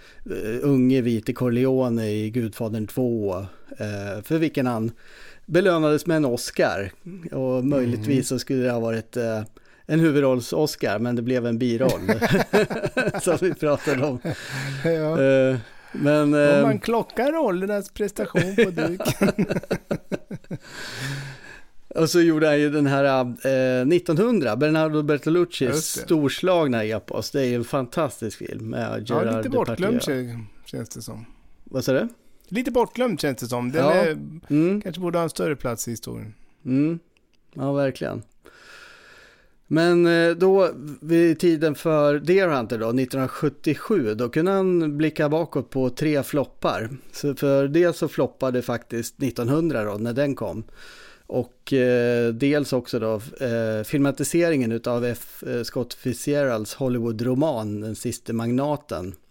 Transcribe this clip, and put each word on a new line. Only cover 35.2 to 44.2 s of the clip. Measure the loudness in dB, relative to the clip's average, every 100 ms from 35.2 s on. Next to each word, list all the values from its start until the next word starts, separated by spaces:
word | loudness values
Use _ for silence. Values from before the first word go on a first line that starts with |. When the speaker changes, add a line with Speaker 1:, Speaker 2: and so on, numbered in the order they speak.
Speaker 2:
en | -2
större | -2 -2 -2
plats | -4 -6 -6
i |
historien. | -8 -10 -12 -14 -18 -20 _ -2
Speaker 1:
Mm. | 0 0 -2 _ _ _ _ _
Ja, | -8 -2
verkligen. | 0 0 -2 -6 -8 -10 _ -20 -20 -20 -20 -20 -20 -20 -20 -20 _ _ _ -2
Men, | 2 4 6 6
eh, | 6 4 4
då | 4 6 4 0 -12 -10
vid | 2 4 4 4
tiden | 2 4 2 0
för | 0 4 4 2
Deer | 2 4 4
Hunter | 0 -2 -2
då, | 0
nittonhundrasjuttiosju, | 0 0 -2 -4 -2 -4 -2 -2 -2 0 0 0
då | -2